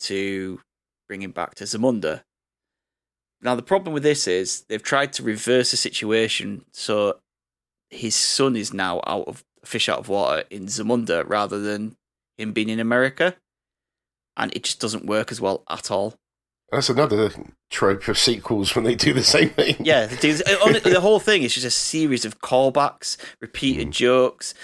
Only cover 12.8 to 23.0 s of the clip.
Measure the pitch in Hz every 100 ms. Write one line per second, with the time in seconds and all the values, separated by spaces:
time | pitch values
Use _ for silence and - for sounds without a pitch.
12.8 | 113 120 131 - 175 180 _ _ _ _
13.8 | _ _ _ _ _ - 110 - - -
14.8 | 113 110 - 107 113 113 95 95 - 82
15.8 | - 101 104 - _ _ _ _ _ 131
16.8 | 139 123 - 104 107 - - _ _ -
17.8 | 101 98 - 107 - 113 - 110 101 -
18.8 | 113 120 - 131 113 147 151 - 147 151
19.8 | 156 147 110 123 151 151 185 196 214 220
20.8 | - 180 185 214 - 208 - - 123 -
21.8 | - 156 156 127 110 - - 131 135 135
22.8 | 139 -